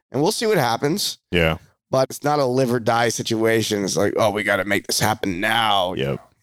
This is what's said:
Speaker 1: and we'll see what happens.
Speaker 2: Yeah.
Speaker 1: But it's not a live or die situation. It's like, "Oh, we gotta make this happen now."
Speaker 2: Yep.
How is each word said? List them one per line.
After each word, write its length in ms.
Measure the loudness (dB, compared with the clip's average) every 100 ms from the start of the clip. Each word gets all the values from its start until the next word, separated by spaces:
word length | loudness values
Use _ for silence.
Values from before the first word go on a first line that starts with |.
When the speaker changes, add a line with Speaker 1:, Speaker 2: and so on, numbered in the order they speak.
| _
Speaker 1:
and 100 | -2
we'll 120 | 0
see 140 | 0 0
what 120 | 2
happens. 600 | 2 0 0 -2 -4 -8 _
Speaker 2:
Yeah. 280 | 0 0 0 -8 _ _
Speaker 1:
But 180 | -2 0
it's 140 | -2
not 160 | -2 0
a 40 | 2
live 260 | 2 2
or 80 | 0
die 300 | 0 2 0
situation. 720 | -2 -2 0 2 2 0 -2
It's 120 | -2 0
like, 180 | 0 2
"Oh, 140 | 0
we 120 | 0
gotta 220 | 0 0
make 220 | 0 -2 -2
this 120 | -2
happen 420 | 0 0 -4 -2
now." 540 | -2 0 2 0 0
Speaker 2:
Yep. 260 | -2 -4 -6 -10 _